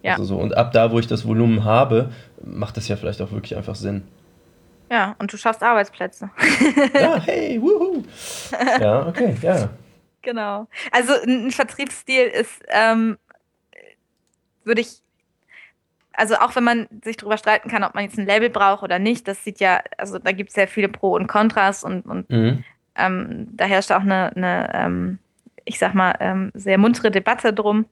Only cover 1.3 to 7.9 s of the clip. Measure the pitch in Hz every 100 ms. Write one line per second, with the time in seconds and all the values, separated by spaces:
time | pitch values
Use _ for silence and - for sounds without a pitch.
1.3 | 110 120 110 107 113 131 113 135 - -
2.3 | - - - 104 - - 101 82 104 95
3.3 | 98 - 87 - 101 98 101 95 _ _
4.3 | _ _ _ _ _ _ 240 196 - 202
5.3 | 208 - 220 226 226 202 - 190 - 196
6.3 | - 320 285 294 277 277 285 311 294 -
7.3 | - 311 240 277 415 370